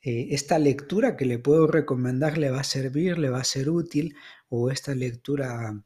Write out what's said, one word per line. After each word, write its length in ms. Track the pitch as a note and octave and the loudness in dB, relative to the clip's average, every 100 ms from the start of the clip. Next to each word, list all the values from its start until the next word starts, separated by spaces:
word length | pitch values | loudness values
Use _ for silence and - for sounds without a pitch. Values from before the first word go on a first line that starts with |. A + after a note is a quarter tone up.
eh, 280 | C3+ A#2 C#3+ | -4 -4 -2
esta 280 | C#3 - E3 | -4 0 4
lectura 580 | C#3+ C3+ - F#3+ B3 - | 4 2 -2 0 2 2
que 80 | |
le 140 | B2+ A#2+ | -2 0
puedo 280 | C3+ D#3 D#3 | 4 6 6
recomendar 720 | D#3+ D3 B2+ B2+ B2+ D#3 D#3 | 4 0 -2 0 0 0 0
le 120 | C#3+ | 0
va 100 | B2+ | -2
a 40 | |
servir, 540 | C#3 C#3 C3 C3+ F#3 E3 | -2 -4 -2 0 0 0
le 120 | C#3 | 0
va 100 | B2+ | 0
a 40 | |
ser 240 | B2+ C3+ C3+ | -2 -2 0
útil, 460 | E3+ E3 D3 D#3+ - - - _ | -2 0 -2 -2 -8 -20 -20 _
o 220 | A#2+ A#2+ | -2 0
esta 240 | C#3 - | -2 -4
lectura 880 | C3 B2+ A#2+ - C#3+ C3 A#2+ A2 G#2+ | -4 -4 -6 -4 -2 -2 -4 -6 -8